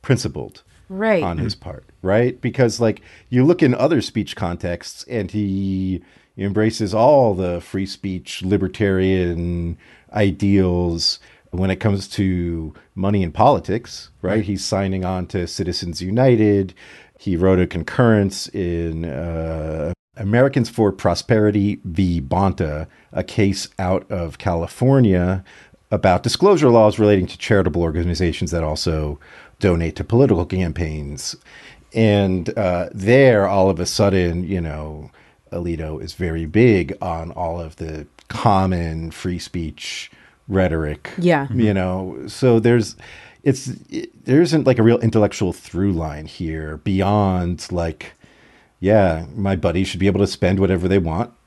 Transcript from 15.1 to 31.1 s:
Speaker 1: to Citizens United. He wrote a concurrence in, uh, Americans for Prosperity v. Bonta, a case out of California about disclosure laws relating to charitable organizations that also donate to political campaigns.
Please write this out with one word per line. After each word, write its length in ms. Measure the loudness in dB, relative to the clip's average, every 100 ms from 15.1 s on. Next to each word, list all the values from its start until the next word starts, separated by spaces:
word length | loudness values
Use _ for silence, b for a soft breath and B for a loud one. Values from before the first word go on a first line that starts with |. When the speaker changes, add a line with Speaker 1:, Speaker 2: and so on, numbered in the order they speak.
| -4 -4
Speaker 1:
to 200 | -6 -6
Citizens 540 | -6 -6 -4 -6 -6
United. 720 | -4 2 4 6 4 4 0 -8 B B B _
He 180 | -4 2
wrote 220 | 4 4
a 60 | 2
concurrence 840 | -2 -6 2 4 6 2 -2 -10
in, 560 | -6 -4 -2 -4 -6
uh, 880 | -8 -6 -6 -6 -6 -6 -6 -6 -6 -8 _ -8
Americans 540 | 0 4 4 2 -2
for 200 | 2 2
Prosperity 880 | 2 -2 -2 2 4 4 4 0 -2
v. 360 | -6 0 0 0
Bonta, 640 | 0 0 0 0 -4 -4 -8 b b
a 100 | -8
case 460 | -6 0 0 0 -8 -6
out 320 | -2 -2 -2
of 280 | -8 -8 -6
California 1040 | -4 -4 -4 -2 2 4 6 4 2 -2 -6 B B _ _
about 320 | 0 2 2
disclosure 480 | 0 2 4 4 6
laws 280 | 6 6 4
relating 280 | 4 4 0
to 100 | -6
charitable 460 | 0 2 2 0
organizations 680 | -2 -2 -2 0 -2 -2 -4
that 120 | -4
also 540 | -4 -4 -4 -2 -4 -8 B B B _
donate 360 | 0 2 -2 -4
to 80 |
political 420 | -2 2 4 2 0
campaigns. 880 | -2 -2 -2 -6 -6 -10